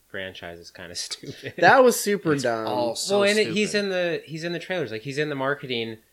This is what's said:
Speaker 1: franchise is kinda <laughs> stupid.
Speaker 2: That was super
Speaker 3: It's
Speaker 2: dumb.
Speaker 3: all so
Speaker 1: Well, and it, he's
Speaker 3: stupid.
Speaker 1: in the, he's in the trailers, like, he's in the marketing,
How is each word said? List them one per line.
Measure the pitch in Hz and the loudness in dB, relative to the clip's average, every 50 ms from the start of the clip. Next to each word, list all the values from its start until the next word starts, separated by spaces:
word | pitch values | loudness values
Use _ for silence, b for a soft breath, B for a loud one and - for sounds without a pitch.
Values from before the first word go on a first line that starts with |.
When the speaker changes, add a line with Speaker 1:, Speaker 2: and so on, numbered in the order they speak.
| _ _ | _ _
Speaker 1:
franchise | - 98 95 95 90 - 92 85 85 85 | -10 -8 -8 -8 -10 -12 -12 -14 -14 -14
is | 85 - | -16 -18
kinda | - - 90 85 87 | -18 -16 -16 -12 -10
<laughs> | |
stupid. | - - - - - - 139 - - - 123 - | -10 -8 -8 -10 -12 -12 -14 -14 -12 -12 -12 0
Speaker 2:
That | 180 170 185 247 277 262 | 4 6 8 8 8 8
was | 240 - - | 6 4 2
super | - 202 208 - - 160 143 | 0 -2 -2 0 2 0 0
Speaker 3:
It's | 143 123 | 2 2
Speaker 2:
dumb. | 120 113 110 110 | 0 0 0 -2
Speaker 3:
all | 107 123 123 120 117 113 | -2 0 0 0 -2 -2
so | - - 185 196 202 | -4 -2 2 2 4
Speaker 1:
Well, | 196 202 | 4 4
and | 208 220 | 4 4
it, | 208 | 2
he's | - - 214 208 - | 2 2 0 0 2
Speaker 3:
stupid. | 214 208 208 | 0 0 0
Speaker 1:
in | 196 | 0
the, | 185 180 175 170 156 139 - | 0 0 0 0 -2 -4 -6
he's | 135 156 156 165 | -8 -10 -8 -6
in | 175 175 | -6 -6
the | 156 | -6
trailers, | - - 185 175 139 107 | -6 -4 -4 -4 -4 -4
like, | 110 110 | -6 -8
he's | - 139 131 | -8 -6 -4
in | 147 151 151 | -4 -2 -2
the | 143 | -2
marketing, | 135 131 139 139 139 147 127 123 117 113 113 110 107 _ _ | -2 0 0 -2 -2 -4 -4 -2 -2 -2 -4 -6 -10 _ _